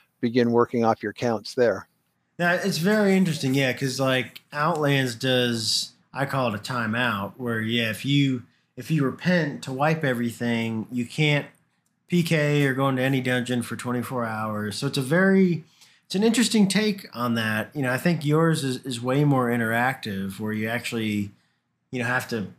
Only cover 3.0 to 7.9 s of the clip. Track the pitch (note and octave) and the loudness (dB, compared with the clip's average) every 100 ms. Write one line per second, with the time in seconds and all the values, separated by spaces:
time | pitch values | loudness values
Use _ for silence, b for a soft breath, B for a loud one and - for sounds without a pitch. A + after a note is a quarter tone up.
3 | G3+ F#3+ F3 D3 C3+ C3+ C3+ B2 C#3 B2 | 4 4 2 0 0 2 0 0 -4 -2
4 | C3+ C3 B2 - - D3 D#3 D#3+ D3 C#3 | 0 0 -2 -12 -12 -4 -2 0 2 2
5 | B2+ A#2 C3 B2+ B2 A#2 G#2+ - - - | 0 -2 0 2 2 0 -2 -2 -4 -12
6 | _ - C#3 C3 B2 G#2+ - B2+ A2+ A2+ | _ -6 -4 -2 -2 -4 -6 -4 -2 -2
7 | B2 G#2 G2+ - B2 A2+ A2 A#2+ A2+ | -2 -2 -6 -8 -6 -4 -2 -2 -2